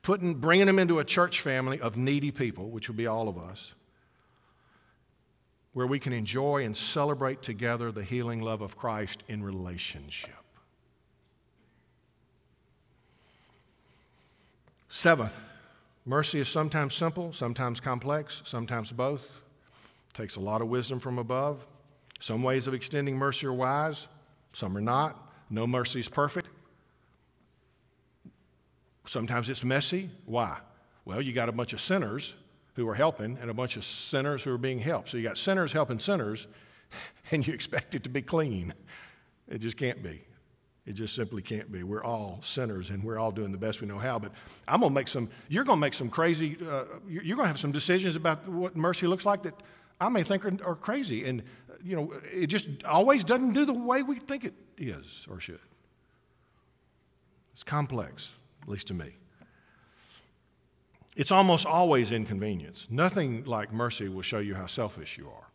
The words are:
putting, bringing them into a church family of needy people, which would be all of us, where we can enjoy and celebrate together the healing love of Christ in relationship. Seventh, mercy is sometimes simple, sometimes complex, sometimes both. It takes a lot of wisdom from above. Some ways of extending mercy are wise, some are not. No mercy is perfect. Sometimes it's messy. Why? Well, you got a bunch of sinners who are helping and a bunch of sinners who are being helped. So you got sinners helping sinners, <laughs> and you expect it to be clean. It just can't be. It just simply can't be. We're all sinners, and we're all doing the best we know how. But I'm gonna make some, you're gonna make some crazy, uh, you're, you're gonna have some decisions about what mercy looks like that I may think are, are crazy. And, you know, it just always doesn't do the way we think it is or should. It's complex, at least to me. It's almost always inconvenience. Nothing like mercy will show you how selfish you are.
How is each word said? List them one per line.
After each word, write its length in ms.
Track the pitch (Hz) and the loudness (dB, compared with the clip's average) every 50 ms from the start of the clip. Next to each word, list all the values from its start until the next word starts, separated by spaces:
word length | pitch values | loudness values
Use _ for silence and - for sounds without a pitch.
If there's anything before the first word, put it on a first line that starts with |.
putting, 320 | - - 196 202 180 175 165 | 4 2 2 4 4 0 0
bringing 320 | 131 131 160 175 190 196 | 2 4 6 8 8 10
them 140 | 196 190 190 | 10 8 8
into 200 | 185 170 170 156 | 8 6 4 4
a 60 | 143 | 4
church 340 | - - 180 175 175 - - | 2 4 4 4 4 2 -2
family 400 | - 147 135 131 131 131 135 - | 0 2 0 2 2 0 -2 0
of 160 | 120 117 107 | -2 -2 0
needy 360 | 120 127 135 143 143 143 147 | 2 2 2 2 2 2 0
people, 380 | - - 135 113 104 - 92 110 | 0 0 -2 -2 -2 -6 -10 -8
which 200 | 117 113 - - | -8 -8 -8 -6
would 80 | 110 | -4
be 100 | 107 117 | -2 0
all 220 | 117 110 113 113 107 | 0 0 0 0 -2
of 80 | 92 | -4
us, 360 | 87 82 87 95 - - - - _ _ _ _ _ _ _ _ _ _ _ _ _ _ _ _ _ _ _ _ _ _ _ _ _ _ _ _ _ _ _ _ _ _ _ _ _ _ _ _ | -6 -10 -12 -14 -14 -16 -18 -20 _ _ _ _ _ _ _ _ _ _ _ _ _ _ _ _ _ _ _ _ _ _ _ _ _ _ _ _ _ _ _ _ _ _ _ _ _ _ _ _
where 140 | 127 127 | -2 0
we 120 | 127 139 139 | 2 0 0
can 120 | - 139 | 0 -2
enjoy 540 | 123 117 107 95 110 131 135 143 143 139 131 | -2 -2 -2 -2 0 0 2 2 2 2 0
and 100 | 110 107 | 0 -2
celebrate 680 | - - - - 156 143 147 147 127 135 131 131 135 | -4 -4 -2 0 2 2 2 2 2 0 -2 -2 -2
together 500 | - - 113 101 120 117 120 117 120 117 | -6 -8 -6 -2 0 0 0 0 -2 -4
the 120 | 107 107 98 | -4 -6 -4
healing 380 | 92 123 123 120 120 117 117 | -2 -2 -2 -2 -2 -2 -2
love 200 | 113 113 113 104 | -2 -2 -2 -2
of 140 | 104 95 - | -4 -8 -8
Christ 480 | - - 120 110 107 104 92 - - - | -4 -2 -2 -2 -2 -4 -6 -8 -12 -10
in 160 | - 110 107 104 | -8 -6 -6 -4
relationship. 920 | 98 95 95 92 90 90 85 - - - 73 69 73 - - - - - - - _ _ - _ _ _ _ _ _ _ _ _ _ _ _ _ _ _ _ _ _ _ _ _ _ _ _ _ _ _ _ _ _ _ _ _ _ _ _ _ _ _ _ _ _ _ _ _ _ _ _ _ _ _ _ _ _ _ _ _ _ _ _ _ _ _ _ _ _ _ _ _ _ _ _ _ _ _ _ _ _ _ _ _ _ _ _ _ _ | -4 -6 -6 -6 -6 -6 -8 -8 -8 -10 -12 -14 -12 -12 -12 -12 -12 -16 -20 -20 _ _ -20 _ _ _ _ _ _ _ _ _ _ _ _ _ _ _ _ _ _ _ _ _ _ _ _ _ _ _ _ _ _ _ _ _ _ _ _ _ _ _ _ _ _ _ _ _ _ _ _ _ _ _ _ _ _ _ _ _ _ _ _ _ _ _ _ _ _ _ _ _ _ _ _ _ _ _ _ _ _ _ _ _ _ _ _ _ _
Seventh, 480 | - - - 170 165 139 110 104 - - - - - - - - - - _ _ _ _ _ | -4 4 6 6 8 6 4 -4 -4 -10 -18 -20 -20 -20 -20 -20 -20 -20 _ _ _ _ _
mercy 340 | 123 131 147 151 - - 151 | 0 2 2 2 2 0 0
is 100 | 135 - | 0 2
sometimes 460 | - 156 156 151 143 156 143 135 - | 2 0 0 2 0 0 0 0 0
simple, 360 | - 170 165 151 180 175 170 | 0 0 0 0 -2 -6 -6
sometimes 480 | 151 - 131 120 120 127 131 123 120 - | -6 -4 -4 -4 -2 0 -2 -2 -2 -2
complex, 600 | - 139 127 123 127 139 147 156 147 147 - - - | -2 -4 -4 -2 0 0 -2 -2 -2 -6 -12 -12 -10
sometimes 460 | - - 120 117 110 123 117 107 110 | -8 -6 -6 -4 -2 -4 -4 -4 -6
both. 500 | 120 117 127 135 147 131 - - - - - - _ _ _ _ - - - - - - _ _ | -4 -2 0 0 0 -4 -8 -14 -20 -20 -20 -20 _ _ _ _ -20 -20 -20 -20 -20 -20 _ _
It 40 | - | -10
takes 200 | - 113 95 - | -10 -8 -8 -6
a 40 | 98 | -6
lot 220 | 95 101 107 110 | -2 0 0 0
of 60 | 117 | 0
wisdom 320 | 113 120 123 120 123 135 127 | 2 0 0 0 0 -4 -4
from 200 | - 135 123 123 | -4 -4 -4 -4
above. 480 | 117 113 127 127 139 147 147 131 - - - - - _ _ _ _ _ - - | -2 0 0 0 0 0 -2 -4 -10 -20 -20 -20 -20 _ _ _ _ _ -16 -12
Some 220 | - - 113 123 | -6 -2 -2 0
ways 240 | 127 127 131 131 123 | 2 4 2 2 2
of 80 | 135 131 | 0 -2
extending 420 | 123 123 - 151 143 139 139 135 | -2 -4 -2 -2 0 0 0 0
mercy 300 | 131 139 139 131 - 151 | 2 2 0 0 0 -2
are 80 | 135 127 | -2 0
wise, 540 | 123 127 127 139 147 151 160 147 - - - - - - _ _ _ _ _ | 0 2 2 2 2 2 0 -2 -6 -12 -16 -20 -20 -20 _ _ _ _ _
some 240 | - - 113 95 95 | -10 -6 -4 -4 -2
are 60 | 101 | 0
not. 500 | 107 117 123 135 151 156 151 - - - - - - - | 2 4 4 4 4 2 0 -8 -18 -20 -20 -20 -10 -6
No 180 | 110 110 113 | -2 -2 0
mercy 320 | 120 123 127 120 - - 131 | 2 2 0 0 0 -2 -4
is 100 | 113 - | -6 -2
perfect. 400 | - - 143 143 - 175 - - - - - _ _ _ _ _ _ _ _ _ _ _ _ _ _ _ _ _ _ _ _ _ _ _ _ _ _ _ _ _ _ _ _ - _ _ _ _ _ _ _ _ _ _ _ _ _ _ _ | 2 2 2 2 0 -4 -6 -6 -18 -20 -20 _ _ _ _ _ _ _ _ _ _ _ _ _ _ _ _ _ _ _ _ _ _ _ _ _ _ _ _ _ _ _ _ -20 _ _ _ _ _ _ _ _ _ _ _ _ _ _ _
Sometimes 420 | - - 127 117 113 123 120 117 120 | -8 -6 -4 -4 0 -2 -2 -2 -2
it's 140 | 131 120 123 | -4 -4 0
messy. 460 | 127 131 143 143 - 175 185 196 170 120 - - | 2 2 2 2 2 -2 -2 -4 -6 -12 -16 -10
Why? 320 | - 113 123 - - 139 - - - - - _ _ _ _ _ | -2 0 0 0 0 -4 -10 -12 -18 -20 -20 _ _ _ _ _
Well, 160 | - 95 113 | -6 -4 -4
you 120 | 139 131 117 | -4 -2 0
got 160 | 123 117 117 | 0 0 0
a 20 | |
bunch 220 | 110 120 120 117 - | 0 -2 -4 -4 -4
of 80 | 107 | -6
sinners 520 | - - 185 196 147 104 - - - - - - - - _ _ _ _ _ | 0 0 2 2 2 0 -4 -6 -8 -10 -14 -18 -20 -20 _ _ _ _ _
who 120 | - 120 | -2 -2
are 80 | 113 104 | 0 2
helping 420 | 113 143 160 - - 107 110 127 143 | 4 4 4 4 0 -6 -6 -6 -6
and 100 | 123 117 | -6 -6
a 40 | 110 | -2
bunch 240 | 117 127 123 - | -2 -2 -2 -4
of 60 | 110 101 | -6 -8
sinners 600 | - - - - - - 135 135 147 147 131 - | -8 -8 -8 -6 -2 0 0 0 0 -2 -2 -2
who 100 | 139 123 | -2 -2
are 40 | |
being 220 | 120 123 131 131 123 | 0 0 -2 -2 -2
helped. 300 | 110 156 165 - - - | -2 -2 -2 -2 -4 -4
So 80 | - | -4
you 60 | 120 113 | -4 -2
got 140 | 110 98 | -2 -4
sinners 340 | - - 190 190 190 170 143 | -2 0 2 2 2 2 2
helping 280 | - 156 147 131 123 110 | 2 2 2 2 0 -2
sinners, 480 | - - 202 170 117 104 107 107 - - - - - - - - - _ | 0 0 2 2 2 -2 -2 -4 -8 -16 -20 -20 -20 -20 -20 -20 -20 _
<laughs> 420 | - - - - - - _ - | -16 -16 -16 -16 -18 -20 _ -2
and 140 | 165 151 131 | 0 0 2
you 80 | 156 160 | 0 -2
expect 420 | - - - - 143 - - - | -4 -4 -2 -2 -4 -2 -2 -6
it 80 | - - | -6 -6
to 60 | 127 | -2
be 120 | 123 139 | -4 -4
clean. 520 | - - - 165 156 139 110 92 87 87 - - - - - - - - - - _ _ _ _ _ | -2 2 2 2 2 2 0 -2 -4 -4 -8 -10 -18 -20 -20 -20 -20 -20 -20 -20 _ _ _ _ _
It 120 | - - 107 | -10 -8 -6
just 180 | 110 117 110 | -4 -6 -4
can't 260 | - 139 123 120 - - | -2 -2 -2 -2 -4 -8
be. 200 | 87 76 78 - - - - _ _ _ _ _ _ _ _ _ | -10 -12 -12 -16 -20 -20 -20 _ _ _ _ _ _ _ _ _
It 80 | - 104 | -12 -8
just 220 | 98 113 104 - | -6 -6 -6 -4
simply 260 | - 117 98 117 101 | -4 -6 -4 -6 -10
can't 300 | 92 - 113 107 - - | -8 -6 -8 -8 -8 -8
be. 120 | 101 90 90 | -10 -8 -6
We're 200 | 92 104 107 113 | -4 -6 -4 -4
all 360 | 117 117 110 104 98 90 98 | -4 -4 -4 -6 -8 -10 -10
sinners, 480 | - - - 135 127 113 104 92 90 87 | -8 -6 -4 -2 -2 -2 -4 -6 -6 -6
and 140 | 101 98 101 | -6 -4 -4
we're 160 | 113 113 110 | -4 -2 0
all 120 | 113 113 | 0 0
doing 200 | 95 110 107 98 | 0 -2 -4 -4
the 60 | 98 | -4
best 220 | 92 107 110 104 - | -2 -2 -4 -4 -4
we 80 | 117 | -6
know 120 | 101 101 98 | -8 -6 -4
how. 180 | 113 131 135 | -2 -2 -2
But 140 | 110 104 101 - - - - - - - | -2 -4 -6 -12 -16 -20 -20 -20 -12 -2
I'm 140 | - 147 - | 2 4 6
gonna 120 | - 156 139 | 6 6 4
make 140 | 139 127 | 2 0
some, 220 | - - 135 117 107 - - - | 0 -2 -2 -2 -4 -6 -16 -8
you're 160 | - 143 208 277 | 0 0 2 6
gonna 160 | 254 214 160 | 6 6 6
make 120 | 147 139 - | 6 2 0
some 160 | - 135 117 | -2 -4 -2
crazy, 480 | - - 165 170 165 156 160 151 151 170 180 | 0 2 4 4 4 2 0 -2 -2 -6 -6
uh, 180 | 160 143 135 123 - - - - | -4 -4 -4 -4 -6 -12 -14 -10
you're, 160 | 196 160 175 - | -8 -8 -6 -2
you're 140 | 160 214 | -2 0
gonna 100 | 269 226 | 2 2
have 120 | 175 147 135 | 2 2 2
some 120 | - 143 | 0 0
decisions 440 | 139 147 - - 180 185 190 180 156 | 0 0 2 4 4 4 4 2 0
about 320 | 170 160 170 156 151 - | 2 2 2 2 2 -4
what 280 | 190 180 170 180 180 180 | -4 -2 -2 -2 -2 0
mercy 320 | 160 160 180 175 - 185 | 0 2 2 2 2 2
looks 180 | 170 185 185 - | 2 2 4 4
like 180 | 202 202 190 - | 2 2 2 -2
that 100 | 165 147 - - - - - - _ _ _ | -8 -10 -10 -20 -20 -20 -20 -20 _ _ _
I 80 | 180 220 | 0 2
may 140 | 247 196 165 | 4 2 4
think 220 | - 196 190 202 | 4 2 2 2
are, 120 | 202 185 196 - | 0 -2 -2 -2
are 100 | 180 170 | -4 -4
crazy. 500 | 151 - - 233 285 269 175 120 113 127 | -4 -2 -2 -2 -2 -2 -2 -2 -2 -2
And, 180 | 131 131 117 101 - - - - - - - - | -2 -4 -4 -6 -10 -18 -20 -20 -20 -20 -14 -6
you 120 | 180 190 | -4 -2
know, 180 | 160 147 160 - - - - - | -2 -2 -4 -6 -12 -12 -8 -2
it 140 | 185 175 | 0 0
just 200 | 147 185 208 - 165 139 - - | 2 2 0 0 -2 -10 -6 -2
always 380 | - 151 170 202 262 285 262 180 | 4 6 8 8 8 6 6 6
doesn't 300 | 160 240 254 262 254 214 | 4 4 4 4 4 4
do 120 | 269 294 | 4 4
the 80 | 277 254 | 4 2
way 280 | 240 240 240 247 269 | 0 2 2 2 2
we 140 | 277 262 285 | 2 0 -4
think 300 | 233 - - 277 269 247 | -4 -4 -8 -6 -6 -6
it 80 | - - - - - _ | -8 -10 -12 -20 -20 _
is 500 | - 165 123 87 69 69 78 - - - - | -8 -6 -6 -6 -8 -12 -16 -18 -18 -14 -14
or 100 | 95 87 | -12 -12
should. 200 | - - 82 - - _ _ _ _ _ _ _ _ _ _ _ _ _ _ _ _ _ _ _ _ _ _ _ _ _ _ _ _ _ _ _ _ _ _ _ _ _ _ | -10 -12 -14 -16 -18 _ _ _ _ _ _ _ _ _ _ _ _ _ _ _ _ _ _ _ _ _ _ _ _ _ _ _ _ _ _ _ _ _ _ _ _ _ _
It's 100 | - - | -18 -8
complex, 680 | - 147 147 143 127 131 117 90 67 71 - - - - - _ _ _ _ - | -2 -2 -2 0 0 -2 -4 -4 -6 -10 -14 -16 -16 -18 -20 _ _ _ _ -10
at 60 | - | -10
least 180 | 101 95 - | -8 -8 -6
to 80 | - 95 | -6 -6
me. 220 | 87 78 64 - - - _ _ _ - _ _ _ _ _ _ _ _ _ _ - - - - - - _ _ _ _ _ _ _ _ _ _ _ _ _ _ _ - - - | -6 -6 -8 -14 -20 -20 _ _ _ -20 _ _ _ _ _ _ _ _ _ _ -20 -20 -20 -20 -20 -20 _ _ _ _ _ _ _ _ _ _ _ _ _ _ _ -20 -14 -4
It's 160 | - 139 - | -4 2 8
almost 360 | 196 190 196 185 170 156 185 | 8 8 10 10 8 6 6
always 440 | 151 160 170 180 170 147 127 120 104 | 4 6 6 8 8 8 6 6 4
inconvenience. 760 | 117 113 107 - 107 95 104 107 101 85 71 78 - - - - | 2 0 0 -2 -2 -2 -2 -2 -2 -4 -6 -10 -14 -16 -10 -4
Nothing 540 | 113 131 165 185 185 202 156 131 120 113 143 | 2 2 2 4 4 2 0 0 -2 -4 -4
like 280 | 135 117 107 104 101 | -4 -4 -4 -4 -4
mercy 380 | 110 113 120 120 113 - 107 98 | -2 0 0 0 0 -2 -6 -4
will 140 | 92 95 92 | -4 -6 -6
show 160 | - - 107 | -4 -2 -2
you 160 | 104 101 98 | -2 -2 -4
how 100 | 95 92 | -6 -6
selfish 540 | 87 - - 113 101 - - 76 - - - | -6 -4 -4 -4 -4 -4 -10 -12 -12 -12 -14
you 80 | - | -14
are. 220 | 69 - - - - | -16 -16 -18 -20 -20